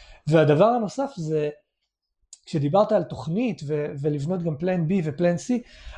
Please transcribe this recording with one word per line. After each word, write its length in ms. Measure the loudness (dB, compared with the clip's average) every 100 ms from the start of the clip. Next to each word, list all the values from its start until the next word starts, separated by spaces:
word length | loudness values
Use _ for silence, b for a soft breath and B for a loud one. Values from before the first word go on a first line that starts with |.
| B B 2
והדבר 400 | 4 6 6 4
הנוסף 440 | 2 -2 -4 -6 -6
זה, 340 | -4 -2 -2 -6 _ _ _ _ _ _ _ -20 -6
כשדיברת 460 | -2 2 2 4
על 100 | 2
תוכנית 580 | 0 -6 -6 -2 -2 -4 -4
ו-, 200 | -4 -4 -4
ולבנות 420 | -2 -2 -2 -2
גם 140 | -4 -4
פלן 300 | -2 0 0
B 40 | 0
ופלן 320 | -2 0 0 0
C, 160 | -2 -4 B B B